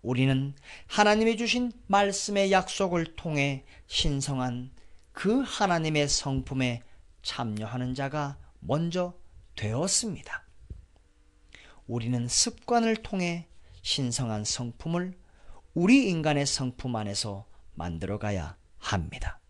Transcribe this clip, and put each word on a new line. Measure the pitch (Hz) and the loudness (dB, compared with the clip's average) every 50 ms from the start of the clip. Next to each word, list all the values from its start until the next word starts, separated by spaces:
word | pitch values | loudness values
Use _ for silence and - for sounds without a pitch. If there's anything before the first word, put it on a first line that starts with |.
| - | -2
우리는 | 113 127 123 131 135 135 131 139 139 139 - - - - - - | 0 2 4 4 4 4 2 0 -2 -6 -12 -18 -20 -20 -18 -14
하나님이 | - - - 208 208 208 214 220 226 226 | -2 4 6 6 6 6 6 4 4 2
주신 | 208 240 214 233 247 247 240 - - - | 2 0 0 2 0 0 -2 -4 -10 -2
말씀의 | - 196 202 202 196 196 - - - 202 196 196 190 | 2 4 4 4 4 2 -2 -4 0 2 2 4 6
약속을 | 196 190 180 - - - 196 185 175 170 165 165 - | 4 4 2 0 -2 0 0 2 2 0 0 -2 -6
통해 | - - 165 151 143 139 143 139 135 - - - - - | -8 -6 -2 0 2 2 2 0 -4 -8 -16 -20 -20 -14
신성한 | - - - - 147 143 139 135 - 139 131 127 123 120 123 123 131 - - - - - - - - | -6 -2 0 2 2 2 2 0 0 0 0 0 -2 -2 -4 -8 -10 -14 -18 -20 -20 -20 -20 -20 -18
그 | - - - 190 226 269 | -12 -2 2 2 2 2
하나님의 | 269 - - - 208 190 175 165 160 160 156 147 143 | 2 -2 0 0 2 2 2 2 2 2 2 2 2
성품에 | 143 - - - 139 135 131 131 - 135 131 131 123 120 117 - - - - - - - - - | 2 2 0 0 0 -2 -2 -2 -2 -2 0 0 0 0 -4 -8 -14 -20 -20 -20 -20 -20 -12 -10
참여하는 | - - - 120 113 107 107 110 110 123 127 123 127 131 | -8 -6 -4 -4 -4 -4 -4 -6 -6 -4 -4 -4 -4 -4
자가 | 135 139 139 143 151 147 139 143 - - - - - | -4 -4 -4 -2 -2 -4 -4 -6 -12 -16 -20 -20 -14
먼저 | - - 127 156 170 175 165 185 180 180 180 - - - - - - - - | -2 -2 0 0 0 0 0 -2 -2 -2 -6 -14 -20 -20 -20 -20 -20 -16 -8
되었습니다. | - 107 107 110 127 151 143 - - 240 220 175 - - - - - - - - - - - - - - _ _ - _ _ _ _ _ - _ _ _ - - - - - - - - | -6 -4 -2 0 0 0 2 0 0 0 -2 -6 -8 -8 -12 -12 -12 -12 -16 -20 -20 -16 -16 -16 -16 -16 _ _ -20 _ _ _ _ _ -20 _ _ _ -20 -20 -20 -20 -20 -20 -20 -10
우리는 | - 113 120 113 120 123 120 120 | -6 -6 -4 -2 -2 -2 -2 -2
습관을 | 123 - - - 240 - - - - 240 233 226 226 226 | 0 0 0 0 0 -2 -8 -2 2 2 2 4 2 0
통해 | 220 - - - 185 180 175 170 170 165 _ - - - - - - | -2 -4 -6 -4 -2 0 -2 -2 -4 -6 _ -20 -20 -20 -20 -20 -12
신성한 | - - - - 135 120 117 - 127 113 110 107 104 | -6 -4 -2 -2 0 -2 0 -2 -2 -2 -2 -2 -2
성품을 | - - - 123 120 117 - - 160 170 175 180 185 180 - - - - - - - - - - - - | -4 -4 -4 -6 -8 -8 -8 -6 -4 -2 -2 -2 -4 -8 -12 -20 -20 -20 -20 -18 -18 -18 -18 -20 -6 0
우리 | 170 175 208 254 277 247 196 | 2 6 8 8 8 8 4
인간의 | 175 160 151 156 147 143 143 | 0 2 2 2 2 2 2
성품 | 139 - - 135 127 123 - - 127 120 | 0 -2 -2 -2 -4 -4 -6 -6 -4 -2
안에서 | 110 107 101 101 - - 110 98 98 101 - - - - - - | -2 -2 -2 -4 -4 -4 -4 -6 -8 -12 -14 -20 -20 -20 -16 -10
만들어가야 | - 80 87 82 80 78 - 101 104 - 104 101 92 78 82 87 - _ _ - | -8 -6 -6 -4 -4 -4 -4 -4 -4 -2 -2 -2 -2 -4 -6 -10 -14 _ _ -20
합니다. | - - - - 92 80 - - - - - - - _ | -12 -4 -2 -2 -2 -2 -4 -6 -6 -6 -6 -6 -8 _